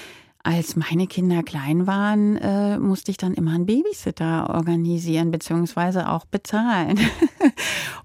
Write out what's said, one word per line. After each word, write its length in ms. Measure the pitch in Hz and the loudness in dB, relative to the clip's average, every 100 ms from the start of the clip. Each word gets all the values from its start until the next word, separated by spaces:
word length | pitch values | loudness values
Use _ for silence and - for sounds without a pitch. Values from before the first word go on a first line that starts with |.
| - - - _ - | -18 -20 -20 _ -2
Als 280 | 170 160 165 | -2 -2 -2
meine 320 | 156 165 185 | 0 0 0
Kinder 340 | 180 180 170 | 0 2 2
klein 460 | 160 151 139 165 185 | -2 -4 0 0 2
waren, 480 | 196 208 214 208 214 | 2 2 2 2 2
äh, 420 | 202 202 202 208 | 0 0 0 0
musste 320 | 196 190 - | 0 0 -4
ich 60 | 190 | -4
dann 180 | 185 | -2
immer 180 | 185 160 | 0 0
einen 140 | 170 180 | 0 2
Babysitter 880 | 240 415 - - - 160 165 - | 2 0 -2 -6 -4 -2 -2 -2
organisieren, 760 | 170 165 170 170 170 170 160 165 | -2 0 2 2 0 0 0 0
beziehungsweise 760 | 165 - 165 170 175 180 185 - | -2 -2 -2 0 0 0 0 0
auch 160 | 165 | -4
bezahlen. 760 | - 202 - 214 240 196 156 202 | -4 -6 -2 0 2 2 2 2
<laughs> 60 | 233 - 320 - 294 - - - - - | 2 2 0 4 2 2 -4 -6 -8 -12